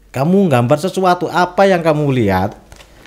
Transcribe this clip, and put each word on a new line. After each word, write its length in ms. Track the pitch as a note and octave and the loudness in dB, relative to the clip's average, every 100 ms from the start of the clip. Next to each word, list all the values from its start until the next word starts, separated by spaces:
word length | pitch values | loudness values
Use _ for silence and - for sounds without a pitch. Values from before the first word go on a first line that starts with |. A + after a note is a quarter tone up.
| _ | _
Kamu 320 | B2 D3+ G3 F#3 | -6 0 2 2
gambar 320 | B2 A#2+ D3 | 2 2 0
sesuatu, 480 | F#3 F#3 F#3 F3+ D#3+ | -2 -2 0 0 -2
apa 400 | E3 F3+ - G3 | -2 -2 2 2
yang 160 | F3 | 2
kamu 240 | D#3+ D3+ D3 B2+ | 0 0 0 0
lihat, 320 | G2+ F#2 G#2 - - - - - | 0 0 -2 -8 -20 -20 -20 -20